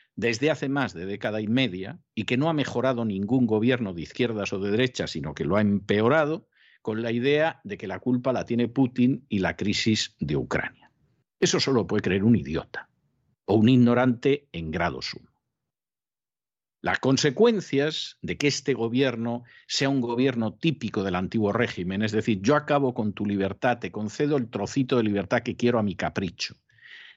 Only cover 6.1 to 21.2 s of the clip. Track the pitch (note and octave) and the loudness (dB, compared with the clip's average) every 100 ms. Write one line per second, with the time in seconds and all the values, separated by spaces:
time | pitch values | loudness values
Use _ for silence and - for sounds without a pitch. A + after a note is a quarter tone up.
6.1 | D#3+ D3+ D#3+ - _ _ _ - A2 A#2 | 4 2 -2 -10 _ _ _ -8 -6 -4
7.1 | A#2 C3+ D3 D#3+ - G2 G#2 F#2+ F#2 B2 | 0 2 2 2 -2 -10 -10 -8 -6 0
8.1 | B2+ C3 A#2+ - A#2+ A#2 C#3 B2+ B2+ B2 | 0 0 -2 -2 0 0 0 0 2 2
9.1 | - - G2+ E2+ - G2 G2 - G#2+ - | 0 -4 -2 -2 0 -2 0 0 0 -2
10.1 | - C#2+ C#2+ A#1+ - - - - _ _ | -6 -4 -2 -2 -4 -4 -12 -20 _ _
11.1 | _ _ _ E3+ F3 - B2+ F2 G#2+ F#2+ | _ _ _ 0 2 2 2 2 0 0
12.1 | G2 A2 G#2 C#2 D#2+ - - - _ _ | 2 4 4 2 -6 -6 -12 -16 _ _
13.1 | _ _ _ - G#2+ A2+ C3 A#2+ A#2+ B2+ | _ _ _ 0 4 6 8 6 6 4
14.1 | A#2 C#3 C#3+ - E3+ D#3+ D#3 E3+ - - | 2 2 0 -2 -8 -6 -2 -4 -4 -10
15.1 | - - _ _ _ _ _ _ _ _ | -12 -18 _ _ _ _ _ _ _ _
16.1 | _ _ _ _ _ _ _ E2+ F#2+ B2 | _ _ _ _ _ _ _ -4 0 2
17.1 | C3+ D3+ C3 A#3 G#3 - C3+ D3+ D3+ - | 2 2 4 4 4 0 0 0 -2 -10
18.1 | - - F2 C#3+ C3+ - A#2 A2+ B2 C3+ | -10 -8 -2 0 0 -2 -2 0 2 0
19.1 | A#2 A#2 A#2+ - - - - C#3 C#3 A#2+ | 0 -4 -6 -10 -20 -8 -2 0 0 0
20.1 | A#2+ C3+ A#2 A2 - E3 - A#2+ G#2 G2 | 0 0 0 -4 -2 -2 -2 -4 -2 -2
21.1 | F2+ | -2